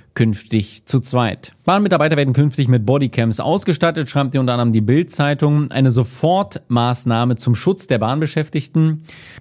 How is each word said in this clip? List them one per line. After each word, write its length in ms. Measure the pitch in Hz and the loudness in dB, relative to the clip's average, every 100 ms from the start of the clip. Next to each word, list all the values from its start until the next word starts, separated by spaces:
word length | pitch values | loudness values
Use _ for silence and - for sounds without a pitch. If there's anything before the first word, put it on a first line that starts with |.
| _ - | _ -2
künftig 680 | 113 101 - 110 98 - - | 0 0 -2 -4 -4 -10 -4
zu 120 | 135 | -2
zweit. 540 | 123 123 117 92 - - | 0 0 -2 -4 -12 -8
Bahnmitarbeiter 540 | - 190 202 175 151 151 | 0 0 2 2 2 2
werden 160 | 139 | 2
künftig 360 | 123 147 - 127 | 2 2 2 2
mit 180 | 123 107 | 2 2
Bodycams 520 | 139 135 - 113 110 | 0 0 0 0 -2
ausgestattet, 680 | - 185 202 156 170 160 139 | -2 -2 0 0 0 -2 -4
schreibt 220 | 143 139 | -2 -2
hier 100 | 135 | 0
unter 120 | 123 | 0
anderem 180 | 120 120 | 0 2
die 100 | 110 | 2
Bild-Zeitung. 880 | 107 139 170 - 143 147 147 147 147 | 2 2 2 0 0 0 0 0 0
Eine 220 | 127 135 | 2 2
Sofortmaßnahme 1400 | 120 120 - 160 185 196 - - 120 120 123 123 113 123 120 | 2 0 -2 0 0 -2 -8 -4 0 0 -2 0 0 0 -2
zum 180 | - | 0
Schutz 320 | 113 - 196 - | 0 0 -2 0
der 140 | 123 | 0
Bahnbeschäftigten. 1040 | 110 139 156 - 151 156 - 165 156 156 - - - - | 0 -2 -2 -4 -4 -6 -4 0 0 -2 -10 -20 -20 -6